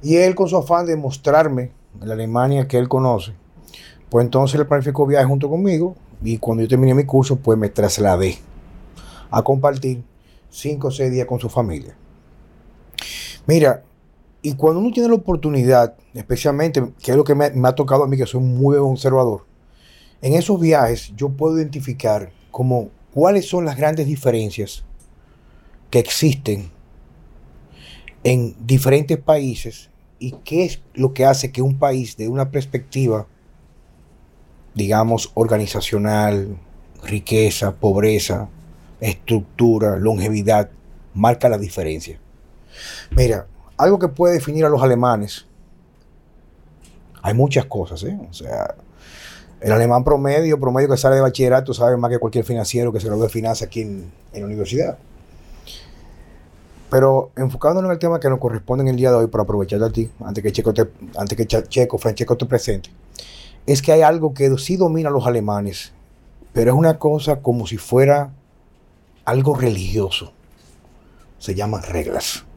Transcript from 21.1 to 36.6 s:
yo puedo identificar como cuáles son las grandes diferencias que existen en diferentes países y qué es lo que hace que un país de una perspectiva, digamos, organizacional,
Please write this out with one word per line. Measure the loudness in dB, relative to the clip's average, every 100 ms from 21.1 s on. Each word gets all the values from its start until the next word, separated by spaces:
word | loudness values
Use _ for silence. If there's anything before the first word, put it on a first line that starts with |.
yo | -8 -6
puedo | -2 -2 0
identificar | -4 -6 -10 -4 -2 -2 -4 -18 _
como | -4 -2 -2 -4 -14 -12
cuáles | 2 2 2 0
son | -4 -4
las | -2
grandes | -2 0 -2
diferencias | -2 0 0 -2 -6 -10 -10 -16 -18 -20 _ _ _ _ -20 _ -20 _
que | 0
existen | 0 0 0 0 -4 -6 -6 -18 -20 -20 -20 -20 -20 -20 -20 -20 -20 -20 -20 -20 -20 -6
en | -2 0 -2 -8
diferentes | 0 2 4 2 2 -4
países | 2 2 2 -6 -8 -12 -20 _ _ _
y | -12 -12
qué | -6 -2
es | -2 -4 -14
lo | -2 -2
que | 2 2
hace | 2 -2
que | -2
un | -2 2
país | 0 0 -6 -8
de | -6
una | -4 -4
perspectiva, | -4 -6 -8 -8 -2 0 -2 -4 _ _ -20 _ _ _ _ _ _ _ _ _ -20 -16 -6
digamos, | 0 2 2 0 -4
organizacional, | -2 0 0 -2 -6 -4 -2 0 0 0 0 -4 -10